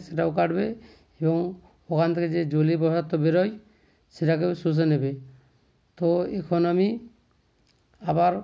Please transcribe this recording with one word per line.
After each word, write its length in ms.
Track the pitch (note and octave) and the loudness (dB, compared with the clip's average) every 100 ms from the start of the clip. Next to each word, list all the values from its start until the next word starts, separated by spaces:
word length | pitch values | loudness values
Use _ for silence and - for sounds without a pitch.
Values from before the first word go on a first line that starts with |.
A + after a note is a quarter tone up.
সেটাও 300 | F3+ D#3+ E3 | -6 -4 -2
কাটবে 340 | D#3 E3+ F3 G#3+ A#3 - - _ - | 0 0 0 -4 -6 -16 -20 _ -4
এবং 200 | D#3+ E3 F3+ F#3 - _ - | -2 0 -2 -8 -20 _ -4
ওখান 200 | D#3+ E3 | 0 0
থেকে 160 | E3+ E3+ | 0 -2
যে 120 | E3+ D#3 | -2 0
জলীয় 320 | D3+ D#3 E3 | 2 2 2
পদার্থ 320 | D#3+ E3 E3 | 2 0 -2
বেরোয় 380 | E3 D#3 E3+ G3+ A3 - _ _ _ _ | 0 2 2 0 -4 -18 _ _ _ _
সেটাকেও 380 | - D#3 D#3+ F3 | -4 0 0 0
শুষে 300 | E3 E3+ D#3 D#3+ | -2 0 2 2
নেবে। 240 | D3 C3+ C#3 - - _ _ _ _ _ - | 2 -2 -6 -14 -20 _ _ _ _ _ -2
তো 100 | E3+ F3 F3+ | 0 0 -2
এখন 280 | G3+ D#3 E3+ E3+ | -6 -2 0 2
আমি 220 | F3+ G3+ A#3 - _ _ _ _ _ _ _ _ - | 2 2 0 -10 _ _ _ _ _ _ _ _ -10
আবার 300 | E3 D#3 F3 F#3+ | -2 2 2 0